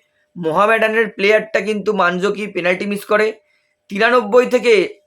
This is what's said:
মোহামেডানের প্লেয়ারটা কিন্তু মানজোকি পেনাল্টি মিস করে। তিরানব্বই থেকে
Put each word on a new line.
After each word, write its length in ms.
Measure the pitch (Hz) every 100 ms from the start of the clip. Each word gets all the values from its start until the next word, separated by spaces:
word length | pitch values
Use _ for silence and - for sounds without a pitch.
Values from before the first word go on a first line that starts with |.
| _ _ _ 175
মোহামেডানের 720 | 160 160 208 226 220 220 214
প্লেয়ারটা 520 | - 196 214 220 220
কিন্তু 320 | 196 214 190
মানজোকি 540 | 196 175 180 196 202 208
পেনাল্টি 400 | 185 175 185 202
মিস 180 | 202
করে। 280 | - 214 220 - _ _ _ _ _
তিরানব্বই 580 | 196 226 247 208 247 247
থেকে 540 | 247 226 208 170 -